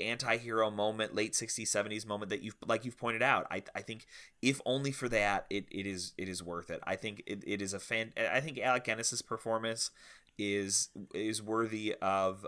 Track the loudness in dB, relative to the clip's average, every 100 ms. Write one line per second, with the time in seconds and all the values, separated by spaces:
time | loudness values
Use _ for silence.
0 | -2 0 2 0 2 4 4 4 2 2
1 | 0 0 0 0 -2 -2 0 2 2 -2
2 | -4 -4 -2 -4 -4 -4 0 0 0 -4
3 | -2 2 4 4 2 -4 -6 -8 -8 -12
4 | -14 -20 -20 _ 2 2 2 0 0 -2
5 | 2 4 4 4 0 -4 -4 -6 -4 -4
6 | -6 -6 -6 -6 -6 -6 -6 -6 -4 -4
7 | -4 -6 -6 -6 -2 -2 -2 -6 -2 -2
8 | -2 -2 2 2 0 0 2 2 2 0
9 | 0 -2 -4 -4 0 0 0 -2 -4 -6
10 | -20 -20 _ -4 0 0 2 2 0 -6
11 | -8 -4 -2 -2 0 0 2 0 -2 0
12 | 2 4 4 0